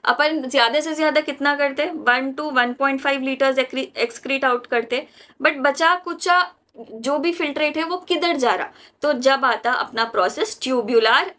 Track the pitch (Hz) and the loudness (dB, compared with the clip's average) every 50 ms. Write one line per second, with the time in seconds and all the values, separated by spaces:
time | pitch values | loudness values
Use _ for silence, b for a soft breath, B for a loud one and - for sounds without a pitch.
0 | B - 240 240 294 302 320 311 262 254 285 269 233 233 247 302 302 330 311 311 | B 0 2 2 2 0 0 -2 -4 -2 2 2 2 4 2 0 -2 -2 -2 0
1 | 311 302 277 302 311 311 269 - 277 285 285 285 285 277 269 285 302 359 320 311 | 0 2 2 2 0 -2 -4 -2 0 0 0 2 0 -2 0 -2 -4 -4 -4 -2
2 | 208 240 247 262 269 269 269 302 302 302 269 254 240 247 247 - 269 277 269 269 | 2 2 2 2 0 -2 -4 -6 -6 -2 2 2 2 2 0 0 0 0 0 0
3 | 269 285 277 269 262 269 262 262 269 269 262 262 254 254 - 262 262 - - - | 0 0 -2 0 -2 -4 -2 0 2 2 2 2 0 -2 -4 -6 -6 -6 -4 -2
4 | 226 233 - - - - 269 262 277 262 247 240 247 - 254 233 233 240 240 262 | -2 -2 -4 -6 -6 -4 -2 0 0 0 0 0 -2 -2 -2 -2 -2 -2 -4 -6
5 | 302 B B B B B B - 277 311 302 277 262 285 277 311 330 330 359 349 | -6 B B B B B B -2 0 0 0 2 0 0 2 2 2 2 2 2
6 | 359 359 339 - - 370 349 359 349 349 - _ _ _ _ - 226 - 214 226 | -2 -6 -10 -4 0 2 2 2 2 0 -4 _ _ _ _ -20 -18 -16 -14 -8
7 | 226 262 285 302 277 349 339 339 330 285 277 302 302 302 294 311 320 320 359 359 | -4 -2 -2 0 0 -2 -2 -2 -4 -4 -2 -2 -2 -2 -2 -2 -4 -4 -4 -6
8 | - - 359 311 - 339 330 277 247 226 190 170 - B B B B B B _ | -4 -2 -2 0 0 0 0 0 0 0 0 0 -4 B B B B B B _
9 | - 294 294 247 247 262 269 262 269 254 220 214 - 233 254 - - - - 226 | -2 -2 -2 2 2 2 2 4 2 0 0 0 0 -2 -2 -2 -2 -4 -2 -2
10 | 233 226 - 208 180 202 226 302 440 427 - - - 262 262 247 214 208 247 226 | -2 -2 0 0 0 0 0 -2 -4 -4 -4 -6 -4 -2 0 0 0 2 2 4
11 | 220 220 240 285 370 381 - | 4 6 4 4 2 0 -6